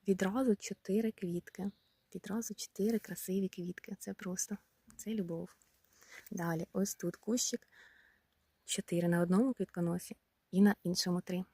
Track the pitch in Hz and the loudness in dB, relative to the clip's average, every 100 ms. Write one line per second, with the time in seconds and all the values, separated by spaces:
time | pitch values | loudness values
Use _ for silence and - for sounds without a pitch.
0 | - 190 190 226 262 202 - 202 - 196 | 2 2 2 2 2 2 0 -10 -2 0
1 | 226 - 180 175 - - 196 - _ _ | 0 -2 -4 -4 -6 -6 -6 -8 _ _
2 | _ 185 196 208 226 208 - - 202 226 | _ -14 -6 -6 -6 -10 -12 0 2 2
3 | - 175 - 190 190 - 175 180 - 202 | -2 -10 -2 -2 -2 -4 -8 -8 -10 -10
4 | - 190 190 185 - 208 _ _ _ - | -10 -8 -6 -4 -4 -6 _ _ _ -14
5 | 208 220 175 165 175 - _ _ _ _ | -6 -4 -4 -6 -8 -14 _ _ _ _
6 | - - - 185 170 165 175 - 196 - | -20 -20 -10 -4 -2 -2 -2 -2 -2 -2
7 | 175 - - 240 - 240 _ - - - | -6 -6 -2 0 0 -4 _ -20 -20 -20
8 | _ _ _ _ _ _ - - - 170 | _ _ _ _ _ _ -6 -6 0 2
9 | 175 175 175 185 262 247 185 - 170 175 | 4 4 6 6 4 2 -4 -2 0 -2
10 | - - _ _ _ 185 202 202 180 175 | -6 -16 _ _ _ 6 6 6 0 0
11 | 185 175 - 180 185 | 0 0 0 -4 -4